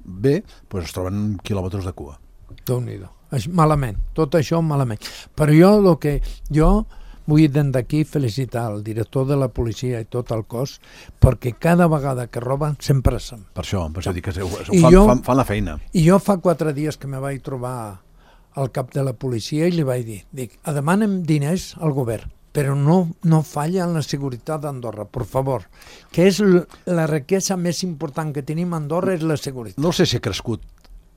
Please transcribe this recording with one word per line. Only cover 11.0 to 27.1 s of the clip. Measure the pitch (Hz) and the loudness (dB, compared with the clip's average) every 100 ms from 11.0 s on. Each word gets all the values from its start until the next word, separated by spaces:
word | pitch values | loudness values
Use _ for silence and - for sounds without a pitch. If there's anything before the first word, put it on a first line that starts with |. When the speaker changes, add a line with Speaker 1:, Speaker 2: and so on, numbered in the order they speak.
| - - | -16 2
Speaker 2:
perquè | 135 120 123 - | 4 4 -6 -2
cada | 165 175 170 | 2 4 4
vegada | 156 139 127 120 | 2 -2 -4 -6
que | 123 | -8
roben | 120 139 151 139 | -4 -4 -4 -4
sempre | - 135 135 120 | 0 2 2 0
se'n | - 110 92 | -8 -18 -16
Speaker 1:
Per | - | -12
això, | - 98 80 | -6 -4 -4
per | 85 | -6
això | 92 | -6
dic | 87 92 | -6 -6
que | 87 | -6
ho, | 92 | -6
ho | - - | -6 0
Speaker 2:
I | 185 | 6
Speaker 1:
fan, | 165 | 10
Speaker 2:
jo | 185 214 | 10 10
Speaker 1:
fan, | 180 | 6
fan | - 131 | 2 0
la | 117 | 2
feina. | 104 92 73 - | -2 -2 -6 -4
Speaker 2:
I | 190 160 | 2 6
jo | 190 | 4
fa | - 190 | 4 0
quatre | 180 160 156 | 2 0 -2
dies | 139 151 - | -2 -4 -6
que | 139 | -10
me | 135 | -8
vaig | 139 139 | -8 -8
trobar | - 131 123 127 107 92 _ _ _ _ _ - | -8 -8 -8 -8 -10 -14 _ _ _ _ _ -6
al | 131 | -4
cap | 143 131 | -4 -6
de | 147 | -4
la | 135 | -4
policia | 117 131 117 - 147 170 | -4 -4 -4 -4 0 0
i | |
li | 170 | 0
vaig | 135 127 113 | 0 -2 -4
dir, | 101 - | -12 -14
dic, | 139 120 _ - | -12 -12 _ -6
"Demanem | 143 143 196 214 190 | -2 2 2 2 -2
diners | 156 151 143 185 - 170 | 0 0 0 -2 -6 -4
al | 160 | -2
govern, | 139 120 107 - - _ | -2 -2 -4 -8 -18 _
però | 151 139 139 | -4 0 2
no, | 143 185 165 - | 4 4 2 -2
no | 165 160 | 2 2
falla | - 151 156 190 175 | 2 -4 -2 -2 -2
en | 165 | -2
la | |
seguretat | - 143 139 120 - 156 | -4 -4 -6 -8 -8 -8
d'Andorra, | 147 131 113 104 101 | -6 -8 -8 -10 -10
por | 120 113 | -8 -4
favor", | 131 135 120 - - - - _ | -2 -2 -4 -8 -20 -20 -20 _
que | - 190 | 2 4
és | 185 | 4
l-, | 202 180 - - - | 4 4 2 -12 -4
la | 170 | -2
riquesa | 160 | 0